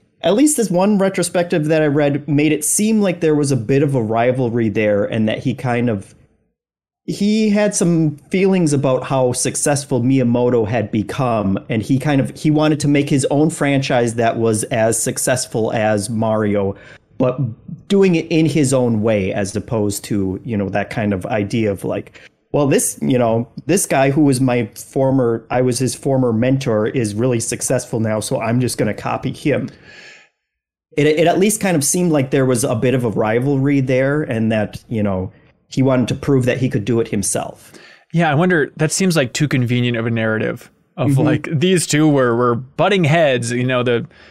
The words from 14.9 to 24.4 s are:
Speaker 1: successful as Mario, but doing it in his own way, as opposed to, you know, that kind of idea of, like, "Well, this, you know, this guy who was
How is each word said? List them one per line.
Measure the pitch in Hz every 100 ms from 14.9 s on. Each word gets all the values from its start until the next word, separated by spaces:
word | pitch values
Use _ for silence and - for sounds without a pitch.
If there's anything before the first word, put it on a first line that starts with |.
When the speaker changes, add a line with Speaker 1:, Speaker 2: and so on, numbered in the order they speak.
| 113
Speaker 1:
successful | - - - 127 - 120 110
as | 117 107 107 98
Mario, | 110 113 110 107 101 98 - - - _ -
but | 127 - 123 113 - - -
doing | 196 190 165
it | 156
in | 165 160
his | 160 127
own | 135 123 110
way, | 110 104 95
as | 101 98
opposed | 104 - 113 104 -
to, | - 104 95 95
you | 131 104
know, | 95
that | 101 98
kind | - 104
of | 98 -
idea | 110 101 117 107
of, | 95
like, | 113 98 - - - _ -
"Well, | 139 139
this, | 202 - -
you | 143 127
know, | 113 113 123 - -
this | 170 -
guy | 143 139
who | 143
was | 143 131